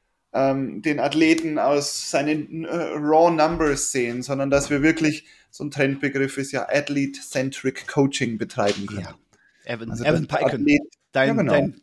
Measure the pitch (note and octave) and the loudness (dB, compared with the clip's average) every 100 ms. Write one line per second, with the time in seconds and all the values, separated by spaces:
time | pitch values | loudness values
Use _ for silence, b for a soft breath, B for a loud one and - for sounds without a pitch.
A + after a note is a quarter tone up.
0 | _ _ _ - C3+ C3+ C3 - D#3+ C#3+ | _ _ _ 0 0 0 -4 -4 -4 0
1 | C3+ D3+ D#3+ D#3+ D#3+ D3+ B2 C#3+ C#3+ - | 0 4 4 4 0 0 2 2 0 -6
2 | - D3 D3 D#3 C#3+ E3 D#3+ E3+ D3 D3 | -2 0 0 -2 -4 -8 -6 -4 -4 -2
3 | D3+ D#3 E3+ D#3+ D#3 E3+ D#3 C#3 - C3+ | 2 6 6 6 2 4 0 0 -2 -2
4 | A#2+ B2 B2+ C#3 C#3 C#3 C#3 C#3+ D#3 D#3 | -2 -4 -4 -2 2 2 2 2 2 2
5 | D#3 D3 - b b - D3 C#3 C#3 C#3 | 0 -2 -8 b b -12 -8 0 0 0
6 | C#3+ C3+ C3+ C#3 C3+ C3+ - C#3+ C#3+ C#3+ | -2 -2 -2 -4 -6 -4 -2 -2 0 -2
7 | C#3 - - C3+ C3 - C3 - - D3 | -2 -6 -8 -4 -4 -4 -6 -6 -4 0
8 | C#3 - A#2+ A2 A#2 - G#2 G2+ G2 G#2 | 2 0 -4 -4 -6 0 0 0 -4 -8
9 | E2+ - _ b b b - A#2 A2+ A2 | -10 -14 _ b b b -12 -10 -8 -4
10 | C3 E3 D3 D3+ D3+ C#3+ D3 D3 - _ | 0 0 0 0 0 2 4 2 2 _
11 | _ C3+ C3+ F3 D#3 D3 - - | _ 0 2 2 2 2 2 -4